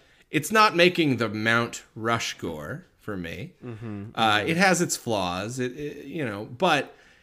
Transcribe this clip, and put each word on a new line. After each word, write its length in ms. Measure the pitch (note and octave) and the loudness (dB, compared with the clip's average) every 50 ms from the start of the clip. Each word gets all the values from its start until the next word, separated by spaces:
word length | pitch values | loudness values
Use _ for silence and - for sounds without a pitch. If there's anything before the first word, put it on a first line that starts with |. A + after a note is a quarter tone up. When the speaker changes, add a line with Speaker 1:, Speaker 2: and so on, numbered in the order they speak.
| _ _ _ _ _ _ | _ _ _ _ _ _
Speaker 1:
it's 200 | - D3+ D3 - A3 | -4 -4 -2 2 4
not 200 | A3 G#3+ G#3+ D3+ | 4 4 6 6
making 420 | E3 F3 F3+ F3 E3+ D#3+ C#3+ B2+ | 6 6 6 6 4 2 2 2
the 100 | G#2+ A#2 | 2 0
Mount 560 | G#2+ G#2 G#2+ A2 A2+ A2+ A#2 A#2 - - - - _ _ | -2 -2 0 2 4 4 4 2 0 -6 -12 -16 _ _
Rushmore 880 | A#2+ A2 A#2 A#2 A#2 - - - - G#2 F2 D#2+ D2+ D2 E2 A#2+ F3 F#3 _ _ _ | -6 -2 0 0 0 -2 -6 -8 -8 -8 -8 -8 -8 -8 -10 -10 -12 -14 _ _ _
for 180 | _ G#2+ G#2 | _ -10 -8
me. 360 | F#2 F2 E2 E2 F2 B2 F3+ - _ - | -8 -8 -8 -10 -10 -12 -14 -14 _ -14
Speaker 2:
Mm-hmm, 400 | B2+ A2+ G#2 A#2 A2+ G#2 G2+ G2+ A2+ - | -14 -12 -12 -10 -10 -8 -10 -10 -10 -2
Speaker 1:
Uh, 240 | - A#2 A2 G#2 G#2+ | 0 2 4 4 2
Speaker 2:
mm-hmm. 80 | G#2 | 2
Speaker 1:
it 100 | C#3+ E3 | 0 2
has 240 | E3+ G3+ F#3+ F3+ E3 | 4 4 4 4 4
its 140 | F3 - - | 2 -2 -2
flaws, 640 | - - B2+ A2 G2+ F#2 F2+ F2 F#2 G2+ A2+ B2+ C3 | -6 -2 -2 0 0 0 0 -2 -2 -4 -6 -4 -4
it, 180 | B2 B2+ B2 | -4 -4 -4
it, 280 | D3+ D3 D3 - C3 - | -8 -10 -10 -10 -12 -12
you 180 | C#3 - E3+ C#3+ | -10 -6 -6 -4
know, 200 | A2+ G2+ G2+ A2 | -4 -6 -8 -10
but 500 | - B2+ A#2 F#3 F3 D#3 C#3 B2 - - - - - _ _ | -12 -4 0 2 2 2 2 0 -4 -12 -20 -20 -20 _ _